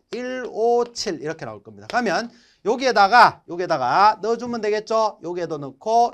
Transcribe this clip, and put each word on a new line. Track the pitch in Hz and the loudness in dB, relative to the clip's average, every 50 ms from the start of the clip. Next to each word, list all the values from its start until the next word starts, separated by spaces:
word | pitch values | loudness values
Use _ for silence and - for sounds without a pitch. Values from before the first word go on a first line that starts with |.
| _ _ | _ _
일오칠 | - 233 247 254 254 254 247 - - 208 220 233 240 240 240 240 240 - - 214 170 - | -10 -10 -8 -8 -10 -10 -10 -10 -4 -2 0 2 2 0 0 -4 -8 -8 -8 -8 -8 -8
이렇게 | 135 151 160 156 147 | -8 -10 -10 -10 -12
나올 | 117 107 104 | -14 -14 -16
겁니다. | - - 104 104 101 110 | -18 -20 -20 -18 -14 -4
그러면 | - 240 240 196 160 196 233 233 - _ _ _ _ _ - | -4 -2 -2 0 -2 -2 -4 -6 -14 _ _ _ _ _ -4
여기에다가, | 190 247 240 269 254 208 208 196 190 226 247 214 151 - - _ - | -4 -2 0 0 0 4 4 4 6 8 8 8 8 6 0 _ -12
여기에다가 | 165 175 180 170 165 139 127 123 143 180 202 214 214 196 | -8 -8 -4 -2 -2 -2 0 0 2 4 4 4 2 0
넣어주면 | 185 220 233 226 240 240 233 233 | -2 -4 -4 -4 -4 -8 -8 -6
되겠죠? | 214 208 208 214 214 - 220 220 220 208 - - | -4 -4 -4 -4 -4 -2 -2 -2 -2 -2 -4 -8
여기에도 | - 165 175 175 170 151 156 | -12 -10 -8 -6 -6 -6 -6
넣고 | 147 143 131 - _ - 220 226 233 240 233 | -8 -10 -12 -14 _ -6 0 2 2 2 2